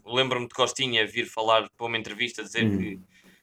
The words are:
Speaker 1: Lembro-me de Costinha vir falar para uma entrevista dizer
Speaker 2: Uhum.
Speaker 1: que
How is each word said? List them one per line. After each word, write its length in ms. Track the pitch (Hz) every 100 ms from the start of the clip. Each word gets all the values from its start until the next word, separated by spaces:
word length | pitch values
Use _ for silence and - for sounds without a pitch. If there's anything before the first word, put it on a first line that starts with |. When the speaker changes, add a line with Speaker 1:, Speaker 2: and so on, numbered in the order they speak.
Speaker 1:
Lembro-me 420 | 101 123 131 123 120
de 80 |
Costinha 520 | - 120 - 131 113 107
vir 180 | 113 107
falar 420 | - 110 110 101 -
para 100 | 117
uma 100 | 113
entrevista 460 | 104 104 117 -
dizer 220 | 101 117
Speaker 2:
Uhum. 140 | 110 98
Speaker 1:
que 220 | 90 92 - _ - _